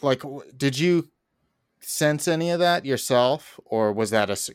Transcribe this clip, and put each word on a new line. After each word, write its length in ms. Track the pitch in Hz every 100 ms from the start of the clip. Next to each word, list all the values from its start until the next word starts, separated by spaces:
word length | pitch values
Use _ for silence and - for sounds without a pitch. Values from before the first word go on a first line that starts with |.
like, 180 | 143 131
w-, 280 | 143 143 - 131
did 220 | 139 131
you 320 | 175 170 - _ _ _ _ _ _ _
sense 460 | - - 151 151 -
any 240 | 160 170
of 80 | 170
that 260 | 175 175 135
yourself? 760 | 123 - 123 123 156 - - _
Or 280 | 110 107
was 180 | 104 110
that 180 | 110 101
a 40 |
s-, 180 | 98 -